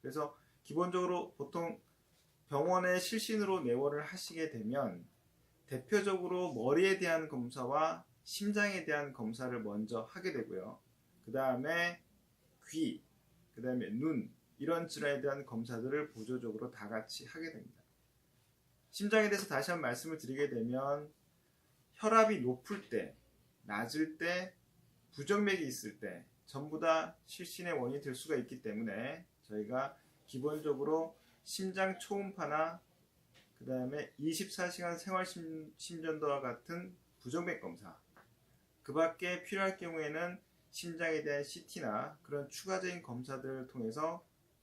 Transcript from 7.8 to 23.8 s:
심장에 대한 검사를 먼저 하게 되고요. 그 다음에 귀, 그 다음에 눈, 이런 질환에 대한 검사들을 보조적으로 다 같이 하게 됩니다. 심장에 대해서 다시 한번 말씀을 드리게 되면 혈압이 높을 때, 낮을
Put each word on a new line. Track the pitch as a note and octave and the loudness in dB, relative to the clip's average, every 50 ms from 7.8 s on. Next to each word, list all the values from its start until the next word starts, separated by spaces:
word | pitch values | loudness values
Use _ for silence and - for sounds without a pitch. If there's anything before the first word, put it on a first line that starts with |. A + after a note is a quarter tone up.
| D#3 D#3+ E3+ E3 - _ _ _ _ | 4 4 2 -2 -8 _ _ _ _
심장에 | - - - G3+ G#3 G#3 G#3 G#3 G#3 G3 F#3 D#3+ | -10 -6 -2 0 2 4 4 4 2 2 -2 0
대한 | D#3 D3+ D3 C#3+ C#3 C#3 | 0 0 0 0 -2 -4
검사를 | - A#2 G#2+ A#2 A#2 C3 B2+ B2 A#2 | -4 -4 -4 -2 -2 -2 -2 -2 -2
먼저 | G#2+ G#2 G2+ G#2+ G#2+ G#2+ A#2 A2 A2+ - | -4 -2 -2 -2 -2 -2 -2 -4 -4 -4
하게 | - F3+ F3 F#3 D#3 | -10 -4 -4 -2 -2
되고요. | B2+ G#2+ - F#2+ F#2 F#2 G#2+ - - _ _ _ _ _ _ _ _ _ | -2 -4 -2 -4 -6 -6 -8 -10 -14 _ _ _ _ _ _ _ _ _
그 | - A2 | -4 -2
다음에 | C3+ C3+ C3 C3 B2+ C3 D3+ E3 E3+ E3+ F3 F3 - _ _ _ _ _ _ _ _ _ _ _ _ - - | 2 2 2 2 2 2 2 2 4 2 2 0 -4 _ _ _ _ _ _ _ _ _ _ _ _ -18 -8
귀, | - - D#3+ B2 - - - _ _ _ _ _ _ _ - _ _ | -2 0 0 0 -2 -6 -12 _ _ _ _ _ _ _ -20 _ _
그 | - A#2 | -6 -4
다음에 | B2+ B2+ B2+ A2 - | -2 0 0 -2 -2
눈, | G#2 A#2 C#3+ D#3+ D#3 B2 G2 - - _ _ _ _ _ | -2 0 0 0 0 0 -2 -4 -10 _ _ _ _ _
이런 | C#3 D3+ E3+ E3+ - - | 0 0 0 0 0 -4
질환에 | - D3+ D3+ C#3+ C#3+ C3+ B2+ | -6 -2 0 0 0 2 0
대한 | C#3+ C#3 C#3+ C#3 | -2 -2 -2 -6
검사들을 | - A#2+ A2+ A#2 A#2 A#2+ A2+ A#2 C3 C#3 D3+ D3+ D3+ | -6 -4 -6 -4 -4 -4 -4 -2 0 0 0 -2 -4
보조적으로 | - A2+ A2 A2+ B2+ B2+ A#2+ A#2 G#2 G#2+ B2 B2+ | -8 -12 -6 -4 -4 -2 -2 -4 -4 -4 -6 -6
다 | - - G#2 | -8 -8 -8
같이 | G#2 A2+ A2 A2 - - - G2+ | -4 -4 -4 -4 -4 -10 -10 -10
하게 | - - D#3+ E3 D#3+ | -10 -10 -8 -8 -8
됩니다. | D#3 D3 C3 B2 - - _ _ _ _ _ _ _ _ _ _ _ _ _ _ _ _ _ _ _ _ _ _ | -8 -10 -14 -16 -20 -20 _ _ _ _ _ _ _ _ _ _ _ _ _ _ _ _ _ _ _ _ _ _
심장에 | - - G3+ G#3 A3 A3 G#3+ G#3 | -8 -2 0 6 8 8 8 8
대해서 | G3+ F#3+ F#3+ - | 6 2 2 2
다시 | D3 C3+ C#3+ - | 2 0 2 2
한번 | F3 E3+ D3 A#2+ | 0 2 2 0
말씀을 | A#2+ A#2+ - D#3+ D#3+ D3+ | 0 0 -2 -6 -6 -6
드리게 | - A#2 C3+ C3+ D3 C#3+ | -4 -6 0 2 2 2
되면 | B2+ A#2 A2+ A#2+ B2 C3 C3+ C#3 C#3+ D3 D3+ D3+ - _ _ _ _ _ _ _ _ _ _ _ _ _ _ _ _ | 2 0 0 2 0 0 2 2 0 0 -2 -8 -14 _ _ _ _ _ _ _ _ _ _ _ _ _ _ _ _
혈압이 | - - A3 A3+ A3+ A3 A3 G#3+ E3 B2 | 0 2 8 10 10 10 8 6 4 4
높을 | B2 B2+ B2 - - G#3 G3+ - - | 2 0 0 -2 -6 -6 -6 -6 -2
때, | A#2+ G#2+ F2 - - - _ _ _ _ - _ _ _ _ | -2 -2 -2 -2 -10 -18 _ _ _ _ -20 _ _ _ _
낮을 | - G#2 G#2 | -4 -2 -2